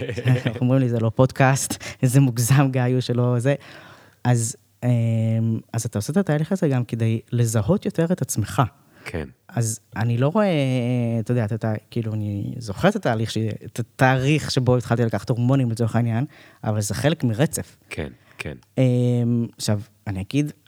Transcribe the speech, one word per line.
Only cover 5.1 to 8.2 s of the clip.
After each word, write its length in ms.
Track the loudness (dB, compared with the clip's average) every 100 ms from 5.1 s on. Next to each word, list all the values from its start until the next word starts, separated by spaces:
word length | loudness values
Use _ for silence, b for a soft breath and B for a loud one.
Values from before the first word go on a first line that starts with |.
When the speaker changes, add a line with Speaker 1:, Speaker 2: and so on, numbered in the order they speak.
| 0 0 0 0 -2 -4
Speaker 2:
אז 120 | -6 -4
אתה 120 | -4
עושה 140 | -2
את 60 | -2
התהליך 340 | 0 -2 -2
הזה 160 | 0 0
גם 160 | 0
כדי 360 | -2 -2 -2 -2 -4
לזהות 540 | 0 0 0 0 0 -2
יותר 200 | -2 -2
את 160 | -2